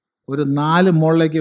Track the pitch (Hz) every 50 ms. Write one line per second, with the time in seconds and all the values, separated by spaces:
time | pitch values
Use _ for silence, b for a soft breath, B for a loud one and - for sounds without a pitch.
0 | _ _ _ _ _ - 135 143 147 139 139 143 147 156 165 175 185 190 170 156
1 | 160 160 160 165 165 156 156 160